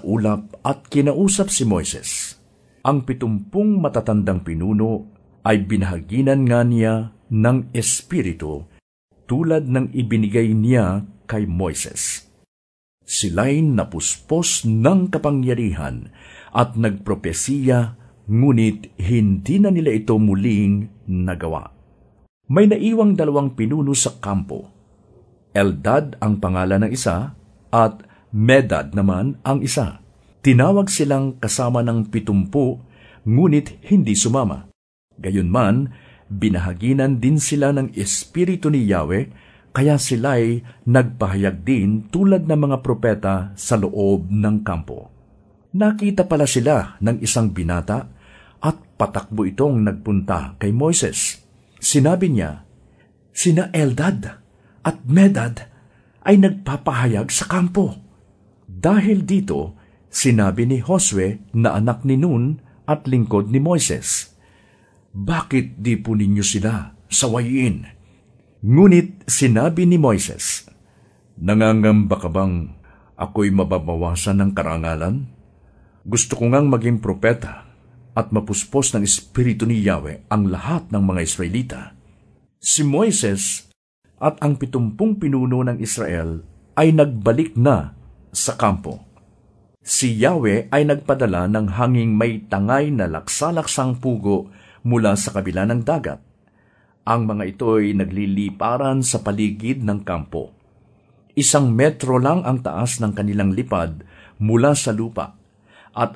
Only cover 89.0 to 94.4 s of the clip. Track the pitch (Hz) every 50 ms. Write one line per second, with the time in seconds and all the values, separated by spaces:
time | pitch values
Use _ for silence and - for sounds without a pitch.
89 | - - _ _ _ _ _ _ _ _ _ _ _ _ _ _ _ - - -
90 | 131 123 113 107 120 170 180 160 123 107 98 117 - - 135 143 151 147 143 143
91 | - - 139 131 127 104 90 87 90 98 107 107 107 95 90 117 123 123 127 120
92 | 113 113 107 107 117 117 110 107 - - 101 98 101 107 127 139 151 151 143 113
93 | 92 82 80 78 - - - - 143 160 170 165 147 - - - 131 127 123 123
94 | - 131 120 104 98 101 101 92